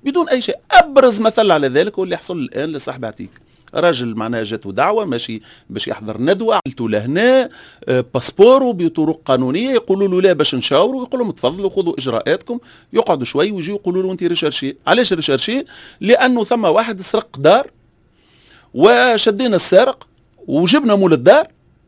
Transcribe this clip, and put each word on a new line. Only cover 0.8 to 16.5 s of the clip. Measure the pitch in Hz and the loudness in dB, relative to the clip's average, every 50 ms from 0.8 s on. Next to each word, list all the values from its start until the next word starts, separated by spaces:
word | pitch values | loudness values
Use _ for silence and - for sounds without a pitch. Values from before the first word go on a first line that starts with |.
| - 302 277 277 254 254 220 202 | 4 6 4 4 4 4 4 2
مثل | 220 220 220 - 220 202 | 0 0 2 2 2 2
على | 175 151 143 135 | 2 2 2 0
ذلك | 123 143 170 208 - - | 0 0 0 0 -2 -6
هو | 190 | -6
اللي | 185 175 | -6 -6
يحصل | 165 - - 185 170 | -8 -8 -8 -8 -8
الآن | 139 - - - 143 160 | -8 -8 -6 -8 -8 -6
لصاحب | 160 143 - - 131 127 120 | -8 -10 -10 -12 -12 -10 -12
عتيق. | 110 107 _ 95 95 _ _ _ _ _ _ _ _ - | -12 -12 _ -18 -20 _ _ _ _ _ _ _ _ -6
راجل | - 151 175 160 123 123 120 110 | -2 0 0 0 0 -4 -6 -6
معناها | 110 110 113 120 117 110 | -6 -6 -4 -4 -6 -6
جاته | 101 110 107 - 98 | -6 -8 -10 -10 -8
دعوة | 95 98 135 175 214 226 214 | -4 -2 -2 0 0 -2 -4
ماشي | 180 127 117 - - 113 107 _ - - _ _ _ | -4 -6 -8 -8 -10 -12 -14 _ -18 -20 _ _ _
باش | - 110 - - | -12 -10 -8 -8
يحضر | - - 110 107 107 101 | -10 -12 -10 -12 -8 -4
ندوة، | 120 147 190 190 226 220 226 196 - | 0 0 0 0 0 -2 -2 -2 -2
عملتوا | 139 123 - 117 113 | -6 -8 -8 -6 -4
لهنا، | 107 104 104 120 143 175 214 247 254 262 254 - - - - - - _ - - | -4 -4 -4 -4 -4 0 2 2 2 2 0 -2 -8 -20 -20 -20 -20 _ -6 -2
آه، | 131 127 123 123 _ | -2 -2 -2 -2 _
باسبور | 131 - - - - 190 233 262 269 269 | -6 -6 -6 4 6 6 8 8 6 4
وبطرق | 247 233 175 175 165 160 - 156 151 160 - _ | 0 -2 -2 -2 -4 -2 0 -2 -2 -2 -6 _
قانونية، | - 135 127 131 127 135 175 233 262 | 0 0 0 0 -2 -2 -2 -2 0
يقولوا | 269 233 233 - 190 190 202 196 | 0 -2 0 0 -2 0 0 0
له: | 180 180 | 0 2
"لا، | 185 196 180 | 2 2 2
باش | 147 147 - - | 2 0 -2 -2
نشاوروا"، | 127 110 - 139 139 180 233 269 269 247 | -4 -4 0 2 2 2 2 0 -6 -8
يقول | 247 - 254 | -6 -4 -4
لهم: | 240 214 | -4 -4
"تفضلوا | - - - 123 156 185 202 190 | -6 -4 -4 -4 -4 -2 -6 -4
خذوا | 196 196 190 170 - - | -2 -2 -4 -2 -4 -4
إجراءاتكم". | 127 131 117 113 - - 151 196 - - 240 240 _ _ - _ _ _ - | -4 -4 -4 -4 -2 -2 -4 -4 -4 -10 -10 -10 _ _ -20 _ _ _ -2
يقعدوا | 214 226 - 180 143 127 | -2 0 0 0 -2 -2
شوي | - - 143 156 208 | -4 -2 -2 -2 -2
ويجي | 214 190 160 160 | -2 -6 -8 -8
يقولوا | 208 202 208 196 175 185 190 | -8 -8 -6 -4 -4 -2 -2
له: | 185 | -4
"أنت | 185 175 180 | -6 -4 -4
ريشارشي". | 170 175 165 - 151 135 - - 135 139 - _ - | -4 -4 -2 -4 -4 -4 -4 -8 -8 -10 -8 _ 0
علاش | 170 226 247 - 196 | 2 2 2 0 -2
ريشارشي؟ | 165 156 - 139 131 - - 220 269 - _ - - - - - _ | -4 -2 -2 -2 -2 -2 -2 -4 -4 -6 _ -16 -20 -20 -20 -18 _
لأنه | - 196 240 - 269 254 254 240 214 | 2 2 2 4 4 2 2 0 0
ثم | 196 | -2